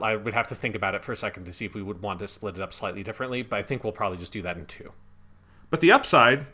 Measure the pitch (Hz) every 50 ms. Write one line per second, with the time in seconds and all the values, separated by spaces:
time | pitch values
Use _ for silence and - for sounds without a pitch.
0 | 110 110 110 104 101 117 104 117 113 - 110 - - 120 104 107 101 95 95 98
1 | - - 117 - - 104 - - 90 87 87 - 110 98 - 110 98 98 104 87
2 | 104 104 95 87 101 95 - - - 104 85 92 95 92 - - - 98 90 101
3 | 95 113 107 - 131 127 123 123 123 - 117 104 101 - 139 123 - 110 107 -
4 | 110 98 92 90 87 - - 107 87 90 87 85 76 - - - - - - -
5 | - - - - - - - - - _ - - - - - - 165 170 220 277
6 | - - - 143 117 120 131 143 143 -